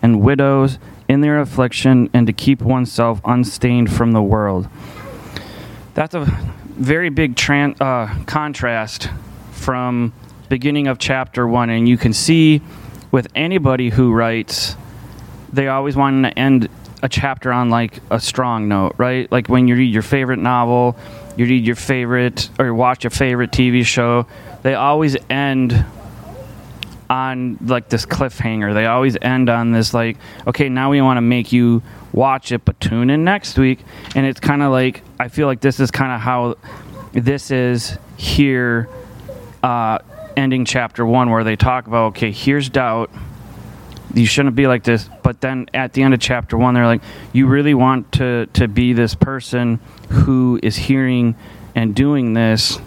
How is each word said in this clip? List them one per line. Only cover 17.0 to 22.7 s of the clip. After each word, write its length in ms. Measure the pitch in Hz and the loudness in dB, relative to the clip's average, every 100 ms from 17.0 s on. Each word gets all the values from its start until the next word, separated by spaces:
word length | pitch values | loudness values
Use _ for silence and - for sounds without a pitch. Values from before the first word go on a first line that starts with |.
a 60 | 131 | -4
chapter 440 | - 139 127 131 | -2 -2 -4 -2
on, 160 | 123 120 | 0 2
like, 320 | 117 117 - - | 0 0 -6 -4
a 100 | 113 | -4
strong 480 | - - 123 117 104 | -2 -2 -2 0 0
note, 260 | 101 95 - | 2 0 0
right? 340 | 123 127 - | -2 -2 0
Like, 180 | 131 113 | -2 2
when 200 | 127 123 | 4 4
you 80 | 120 | 4
read 160 | 127 | 2
your 100 | 107 | 2
favorite 360 | 107 139 131 127 | 0 0 0 -2
novel, 580 | 110 123 120 123 123 120 - - - - | 0 0 2 2 2 -2 -14 -18 -14 -2
you 100 | 120 | 2
read 200 | 131 113 | 2 0
your 100 | 117 | -4
favorite, 720 | - 131 120 123 123 - - - | -2 -2 0 0 0 -2 -10 -2
or 140 | 131 | -2